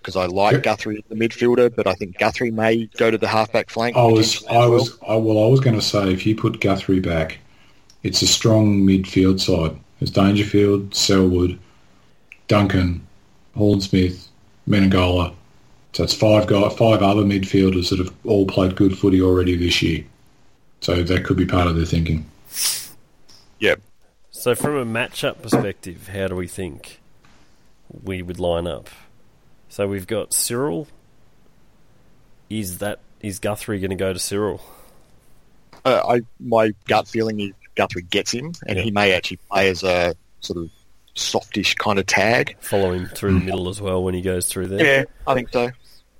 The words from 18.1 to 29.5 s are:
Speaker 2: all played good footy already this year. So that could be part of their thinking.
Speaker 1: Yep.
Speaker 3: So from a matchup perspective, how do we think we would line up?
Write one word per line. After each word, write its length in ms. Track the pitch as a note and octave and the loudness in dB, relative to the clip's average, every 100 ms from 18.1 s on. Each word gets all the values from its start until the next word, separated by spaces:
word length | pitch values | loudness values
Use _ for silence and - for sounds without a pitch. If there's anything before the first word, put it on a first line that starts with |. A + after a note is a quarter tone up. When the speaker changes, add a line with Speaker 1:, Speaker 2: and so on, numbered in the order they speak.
| - A#2+ | -6 0
Speaker 2:
all 200 | G#2 F#2+ | 2 2
played 300 | - F#2 F#2 | 2 0 2
good 220 | G2+ F#2+ | 2 2
footy 240 | G2+ F#2 | 4 4
already 340 | F#2 F#2 F2+ F2 | 4 4 2 0
this 260 | F2 - | 0 0
year. 220 | F2 D#2+ - _ _ _ - _ _ _ | 0 -2 -6 _ _ _ -20 _ _ _
So 200 | - F2+ | -2 0
that 220 | E2+ F2+ | 0 0
could 140 | - F#2+ | 0 0
be 80 | F2 | 0
part 220 | F2+ F2 | 0 0
of 80 | E2 | 0
their 80 | E2 | 0
thinking. 400 | E2+ D#2+ D#2 D#2 - - - - - - - - _ - - - - | -2 0 -4 -6 -18 -14 -6 -6 -6 -10 -20 -20 _ -20 -20 -20 -2
Speaker 1:
Yep. 200 | G#2 - - - - _ - | 0 0 -4 -20 -20 _ -20
Speaker 3:
So 220 | - B2+ | -6 -2
from 220 | A#2 D3 D3 | -2 -2 -4
a 100 | A#2 | -4
matchup 560 | A2+ B2+ - C#3 - | -4 -6 -6 -6 -6
perspective, 680 | A2+ E3 G#2 - F#2+ E2 - | -4 -2 -2 -8 -14 -16 -12
how 180 | G2 F#2+ | -6 -6
do 80 | F#2 | -6
we 120 | F2+ | -8
think 520 | - F2+ B1+ - - - - - - - - - - - - | -10 -12 -12 -18 -20 -20 -20 -20 -20 -20 -20 -20 -20 -20 -16
we 180 | F#2+ F#2 | -10 -10
would 160 | F2+ F2+ | -8 -4
line 260 | F2 E2+ F2 | -2 -2 -4
up? 220 | C2 - - - - - _ _ | -8 -14 -20 -20 -20 -20 _ _